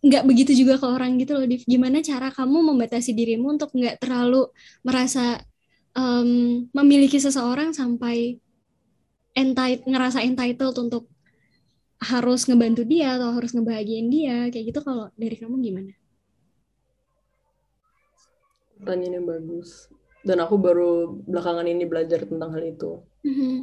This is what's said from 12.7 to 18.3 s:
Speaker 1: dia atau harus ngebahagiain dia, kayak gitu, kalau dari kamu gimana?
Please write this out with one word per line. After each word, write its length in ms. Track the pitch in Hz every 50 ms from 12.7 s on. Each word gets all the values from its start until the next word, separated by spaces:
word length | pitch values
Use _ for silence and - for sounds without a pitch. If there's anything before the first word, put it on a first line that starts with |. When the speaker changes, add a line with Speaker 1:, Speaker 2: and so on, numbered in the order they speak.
| 226 226 240
Speaker 1:
dia 320 | 226 302 339 311 269 254
atau 160 | 254 247 240
harus 240 | 233 240 233 240 -
ngebahagiain 560 | 240 226 220 226 220 214 208 226 220 226 233
dia, 400 | 254 311 320 277 240 240 240 247
kayak 240 | 240 233 226 220 233
gitu, 60 | 294 294
kalau 240 | 285 262 240 214 190 _
dari 240 | - 226 226 226 220
kamu 160 | 226 226 240 262 254
gimana? 320 | 220 190 185 190 196 196 _ _ _ _ _ _ _ _ _ _ _ _ _ _ _ _ _ _ _ _ _ _ _ 539 _ _ _ 539 523 508 _ _ _ _ _ _ _ _ 1077 _ 1077 1077 1077 _ _ _ _